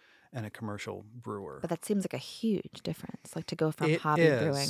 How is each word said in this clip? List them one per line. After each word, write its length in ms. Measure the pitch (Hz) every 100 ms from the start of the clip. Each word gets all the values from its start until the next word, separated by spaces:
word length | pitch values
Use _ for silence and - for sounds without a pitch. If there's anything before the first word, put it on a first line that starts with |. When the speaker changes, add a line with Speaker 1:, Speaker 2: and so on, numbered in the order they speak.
| _ _ _
Speaker 1:
and 140 | 127 107
a 40 |
commercial 520 | - 107 104 - 98 104
brewer. 440 | 120 113 104 90 67
Speaker 2:
But 100 | 170
that 140 | 165
seems 200 | - 208
like 100 | 185
a 40 | 127
huge 640 | - - 226 202 - -
difference, 540 | - 160 - - - -
like, 100 | -
to 100 | 165
go 140 | 156
from 200 | 156 160
Speaker 1:
It 100 | 165
Speaker 2:
hobby 260 | 156 151 165
brewing 280 | 131 151 139